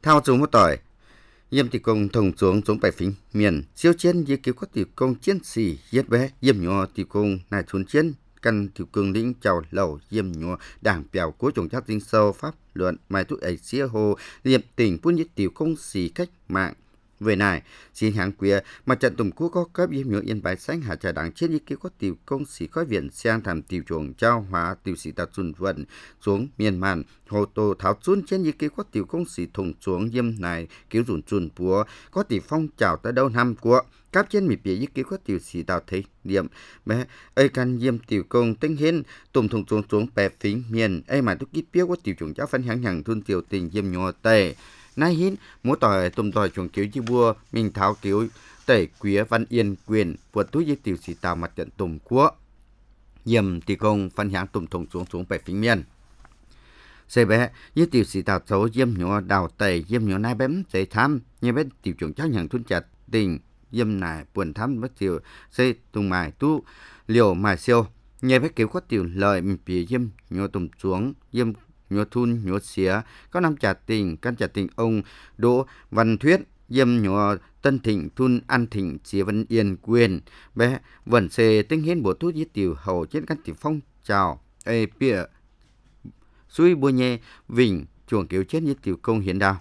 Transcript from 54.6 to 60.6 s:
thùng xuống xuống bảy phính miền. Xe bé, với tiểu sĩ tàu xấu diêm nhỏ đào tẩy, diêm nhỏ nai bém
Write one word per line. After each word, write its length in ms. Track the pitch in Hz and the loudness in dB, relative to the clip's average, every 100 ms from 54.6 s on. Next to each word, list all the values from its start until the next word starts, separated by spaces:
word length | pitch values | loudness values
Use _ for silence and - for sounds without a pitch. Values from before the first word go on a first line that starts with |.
| 80 | -6
thùng 200 | 90 78 | -8 -8
xuống 140 | 87 87 | -10 -8
xuống 180 | 87 90 | -8 -6
bảy 100 | 85 | -8
phính 220 | - 95 | -4 -2
miền. 220 | 113 107 - _ - - - _ - - - - - - _ | 0 0 -2 _ -20 -20 -20 _ -20 -20 -20 -20 -20 -20 _
Xe 160 | 123 | 2
bé, 260 | 107 110 123 - - | 4 4 2 -6 -6
với 120 | 151 165 | 0 2
tiểu 180 | 123 | 4
sĩ 180 | 101 98 | 2 -2
tàu 180 | 95 92 - | 0 -2 0
xấu 220 | 98 113 | 0 2
diêm 260 | 113 123 98 | 0 0 0
nhỏ 220 | 87 101 | -2 -2
đào 280 | 90 98 85 | 2 0 0
tẩy, 360 | - 104 87 80 | -2 0 0 -2
diêm 160 | 117 | -2
nhỏ 140 | 107 95 | 0 0
nai 160 | 113 | -2
bém 280 | 117 131 175 | -2 -2 -2